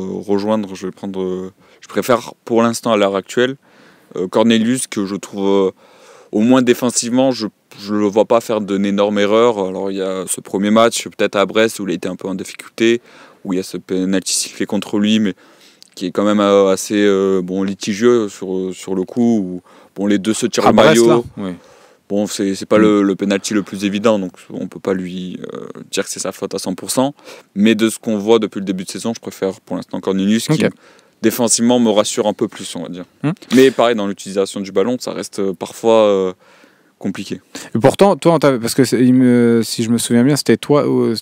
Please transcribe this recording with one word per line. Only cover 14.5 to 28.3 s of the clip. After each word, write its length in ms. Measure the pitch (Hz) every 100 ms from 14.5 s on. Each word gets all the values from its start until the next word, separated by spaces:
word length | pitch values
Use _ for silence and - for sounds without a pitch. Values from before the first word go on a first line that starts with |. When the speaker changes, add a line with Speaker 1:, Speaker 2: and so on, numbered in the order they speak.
| - 98
Speaker 1:
contre 320 | 101 - 107
lui, 220 | 104 110
mais 160 | 104 - _ _ _ _ _
qui 140 | - 92
est 40 |
quand 120 | 92 104
même, 140 | 104
euh, 300 | 101 101 98
assez, 240 | 95 - 104
euh, 440 | 104 98 98 95
bon, 180 | 90 92
litigieux 680 | 98 98 - 101 120 120 104
sur, 440 | - 95 95 95
sur 220 | 90 - 95
le 80 |
coup, 340 | 92 - 117 113
où, 220 | 92 90 - - _ -
bon, 120 | 101
les 100 | 101
deux 160 | 95
se 120 | 110 113
tirent 200 | - 107
Speaker 2:
À 60 |
Speaker 1:
le 40 | 113
Speaker 2:
Brest, 140 | 110
Speaker 1:
maillot. 180 | 113 117
Speaker 2:
là, 140 | 120 120 -
oui. 140 | 98 87 - _ _ _ -
Speaker 1:
Bon, 180 | 101 104
c'est, 260 | - 98
c'est 120 | 95 104
pas 120 | 107
Speaker 2:
Mm. 20 |
Speaker 1:
le, 200 | 107 104
le 120 | 101 92
penalty 380 | 98 98 -
le 100 | 107
plus 220 | 92 98 101
évident, 340 | 101 113 107
donc 140 | 92 - -
on 160 | 107 95
peut 120 | 87
pas 120 | 101
lui, 460 | 95 90 90 92 - -
euh, 140 | - - - -
dire 120 | -
que 60 | 101
c'est 100 | -
sa 140 | 92
faute 200 | - 98
à 60 | 95
cent 160 | - 95
pour 160 | 98
cent. 220 | - 135 - - - _ 98
Mais 200 | 107 110
de 120 | 113
ce 80 | -
qu'on 200 | - 107
voit 220 | 104